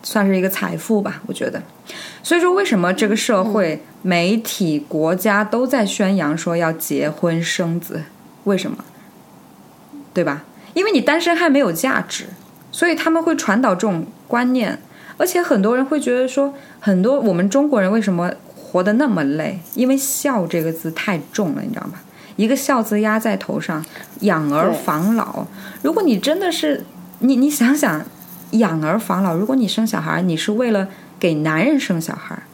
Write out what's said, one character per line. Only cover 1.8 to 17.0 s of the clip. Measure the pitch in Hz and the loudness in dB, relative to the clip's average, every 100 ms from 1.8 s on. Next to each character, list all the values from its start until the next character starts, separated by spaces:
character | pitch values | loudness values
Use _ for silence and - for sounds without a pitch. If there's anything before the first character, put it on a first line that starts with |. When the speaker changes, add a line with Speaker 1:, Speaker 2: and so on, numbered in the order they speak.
| - - - - | -20 -16 -16 -14
Speaker 1:
所 | - 339 | 0 2
以 | |
说 | 359 | 4
为 | 370 | 2
什 | 392 214 | 2 2
么 | 175 | 2
这 | 190 214 | 2 0
个 | |
社 | 214 - 208 | 0 0 0
会、 | 214 208 175 151 | 2 0 0 -2
Speaker 2:
嗯。 | - - | -10 -8
Speaker 1:
媒 | 180 175 175 226 | 0 2 2 0
体、 | 220 - 170 147 143 | -2 -2 0 0 -2
国 | 160 160 | -2 0
家 | 180 214 202 | 0 2 2
都 | 214 233 254 | 0 0 0
在 | 277 202 | 0 0
宣 | - 190 196 | 0 0 2
扬 | 147 156 | 0 -2
说 | 175 170 | -2 0
要 | 165 | 0
结 | 160 - 139 147 | -2 -4 -2 -2
婚 | 151 175 165 | -2 -2 0
生 | 165 - 170 170 | -2 -2 -2 -2
子？ | - - 156 - - - | -4 -10 -10 -16 -20 -8
为 | - 190 | -2 0
什 | 190 | -2
么？ | - - - - - - - - - - - - - - | -8 -14 -20 -20 -20 -20 -20 -20 -20 -20 -20 -20 -20 -8
对 | - | -4
吧？ | 160 143 - - - | -2 -4 -10 -20 -8
因 | 330 | -2
为 | 403 | 2
你 | 330 | 2
单 | - 311 | 2 2
身 | 339 339 | 2 2
汉 | 339 | 4
没 | 277 | 4
有 | 233 | 2
价 | 165 170 - - | 0 0 -2 -4
值， | - - - - - - | -10 -12 -16 -20 -20 -16
所 | - 339 | -2 0
以 | |
他 | 320 330 | 2 0
们 | 330 | 2
会 | 330 302 | 0 0
传 | - 202 | 2 2
导 | 254 | 2
这 | 180 | 2
种 | 220 170 156 - - | 0 -2 -6 -14 -4
观 | 240 247 | 0 2
念。 | 254 214 - - - - - | 0 0 -4 -12 -20 -20 -2
而 | 359 | 0
且 | 359 | 0
很 | 349 233 | 2 2
多 | 196 247 | 4 2
人 | |
会 | 269 302 | 0 0
觉 | 240 | 0
得 | 247 254 | 0 0
说， | 269 277 277 - - | 0 -2 -4 -20 -4
很 | - 185 | 2 4